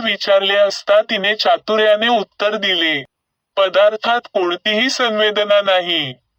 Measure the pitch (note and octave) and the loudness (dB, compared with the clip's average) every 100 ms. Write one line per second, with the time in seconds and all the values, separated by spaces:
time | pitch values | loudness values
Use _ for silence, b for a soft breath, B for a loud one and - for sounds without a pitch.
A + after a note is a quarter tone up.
0 | A3+ G3 G#3 G3 G3 G3+ G3+ - - G3+ | -4 -6 0 0 2 0 0 -2 0 2
1 | A3 G#3+ G3 G#3+ G3 E3+ - G#3+ G#3+ G#3 | 2 -2 -2 -2 0 0 0 0 2 2
2 | A#3 A#3 F#3+ - G#3 G#3+ G3 F3+ D#3+ D3 | 2 0 -2 -4 -4 -2 -2 -2 0 -2
3 | C3+ _ _ _ _ - F#3+ F#3 G#3 G#3+ | -6 _ _ _ _ -2 0 4 2 2
4 | A#3 A#3+ - G#3 F3 F3+ G#3+ G#3+ B3+ - | -2 -2 -2 -4 -2 -4 -2 -2 -2 -2
5 | A#3+ G#3+ G#3+ G#3 G#3 G3+ G3 F#3 F3 E3 | -2 0 0 0 2 2 2 0 0 -4
6 | C#3 B2 _ | -4 -10 _